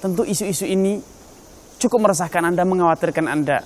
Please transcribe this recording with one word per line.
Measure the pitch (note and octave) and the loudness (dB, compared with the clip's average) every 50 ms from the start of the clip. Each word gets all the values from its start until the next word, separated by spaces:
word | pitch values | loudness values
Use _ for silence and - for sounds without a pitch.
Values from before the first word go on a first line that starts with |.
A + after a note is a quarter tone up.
| - | -2
Tentu | F#3+ F3+ F3 | -2 -2 -2
isu-isu | A3+ - G3+ - G#3+ G3 F3+ - G3 - | 0 -2 -2 -2 -2 -4 -4 -4 -2 -2
ini | F#3+ F#3+ F#3+ G3 G#3 G3+ - - - - - - - - - - - - - - - - | 0 0 2 0 0 -4 -8 -14 -20 -20 -20 -20 -20 -20 -20 -20 -20 -20 -20 -20 -8 -2
cukup | - A3+ - A#3+ G#3+ | 0 2 2 4 4
meresahkan | G3+ F#3+ D3+ F3+ D#3+ - F3 E3 | 4 2 2 -4 -2 -2 -2 0
Anda, | E3+ F3 E3+ F3+ F#3 | 0 0 2 2 2
mengkhawatirkan | F#3 F#3 F3 E3 D#3+ - - E3 D3 D#3+ D#3+ | 2 2 2 2 2 2 0 -2 -2 -2 -2
Anda. | C3 C3+ D3+ D3 C#3 C#3+ A2 - | -2 -2 -2 0 0 -2 -2 -2